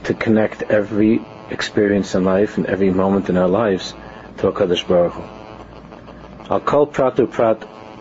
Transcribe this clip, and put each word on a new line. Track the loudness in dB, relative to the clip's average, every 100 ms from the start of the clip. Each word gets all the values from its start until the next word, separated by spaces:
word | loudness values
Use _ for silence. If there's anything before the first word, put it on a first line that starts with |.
to | -6
connect | -2 2 2 2 -2
every | 0 0 2 2 4 4 -2 -16 -12
experience | -8 -4 2 2 2 0
in | 0
life | 2 2 2 0
and | -2
every | 0 2
moment | 2 2 2 2
in | 2
our | 2
lives | 2 2 0 -4 -14 -16 -18 -14 -2
to | -2
HaKadosh | 2 0 0 2
Baruch | 2 2
Hu. | -2 -14 -14 -16 -16 -18 -18 -18 -20 -18 -18 -18 -16 -4
Al | -2
kol | 2 2 2
prat | 2 2 4
uprat | 2 4 2 2 -4 -18 -18 -18